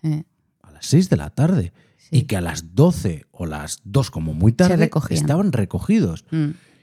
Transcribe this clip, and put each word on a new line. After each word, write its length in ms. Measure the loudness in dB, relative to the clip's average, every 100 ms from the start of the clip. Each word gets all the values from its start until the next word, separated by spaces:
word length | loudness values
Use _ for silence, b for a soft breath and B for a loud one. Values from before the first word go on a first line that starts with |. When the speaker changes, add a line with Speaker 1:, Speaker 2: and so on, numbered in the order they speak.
Speaker 1:
Eh. 180 | -6 -6 -8 _ _ _
Speaker 2:
a 80 | -20
las 160 | -14 2
seis 220 | 2 4
de 60 | 0
la 140 | -2
tarde 420 | 0 2 2 -2 _ b b
Speaker 1:
Sí. 220 | b 0
Speaker 2:
y 40 |
que 120 | 0 -2
a 60 |
las 320 | -4 -8 -6
doce 500 | 2 2 2 -4 -6 -12
o 160 | -12 -10
las 340 | -8 -10 -14
dos 260 | -4 -2 -2
como 240 | -4 -6
muy 180 | 2 2
Speaker 1:
Se 40 | 4
Speaker 2:
tarde 200 | 4 4
Speaker 1:
recogían. 420 | 2 0 -2 -2
Speaker 2:
estaban 340 | 0 0 0
recogidos. 720 | -2 -2 -4 0 0 0 -4 -6
Speaker 1:
Mm. 200 | -4 -4 -6 b b